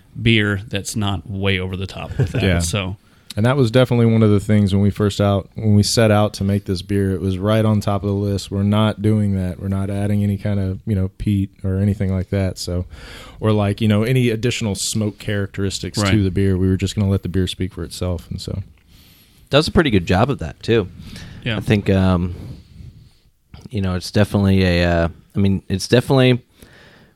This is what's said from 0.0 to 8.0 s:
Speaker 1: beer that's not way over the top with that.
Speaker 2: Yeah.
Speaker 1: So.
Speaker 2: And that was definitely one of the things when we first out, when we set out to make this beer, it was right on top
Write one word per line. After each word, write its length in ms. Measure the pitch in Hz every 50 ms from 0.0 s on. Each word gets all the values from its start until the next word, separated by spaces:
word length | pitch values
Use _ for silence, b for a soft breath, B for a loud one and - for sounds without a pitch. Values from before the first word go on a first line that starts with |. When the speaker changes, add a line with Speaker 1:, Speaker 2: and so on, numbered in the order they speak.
| b b - -
Speaker 1:
beer 380 | 110 113 113 107 104 104 104 95 104 -
that's 300 | - 98 92 - - 113
not 320 | 101 101 101 87 - -
way 280 | 101 95 98 98 98 92
over 180 | 92 92 92 90
the 100 | 95 92
top 300 | - 90 87 - - -
with 160 | 135 - -
that. 100 | - 92
Speaker 2:
Yeah. 160 | 95 87 85
Speaker 1:
So. 380 | 85 82 - 104 95 90 98 b b b b b b b - 110
Speaker 2:
And 80 | 107
that 100 | 123 135
was 140 | 147 131 110
definitely 360 | 113 127 127 - 123 120 117 113
one 160 | 113 113 110
of 80 | 107
the 80 | 104 98
things 340 | - - 107 104 104 95 98
when 80 | 98
we 80 | 101 101
first 320 | 95 - 107 101 - -
out, 280 | 101 101 101 98 - - _
when 220 | - 110 107 104
we 80 | 104 101
set 260 | - - 120 113 107
out 220 | 104 104 107 104 -
to 100 | - 101
make 220 | 98 101 101 -
this 160 | - 95 85
beer, 300 | 95 95 101 98 98 95
it 100 | 95 85
was 160 | 90 95 95 90
right 260 | 95 107 107 110 107
on 160 | 110 107 104
top 240 | - 107 101 98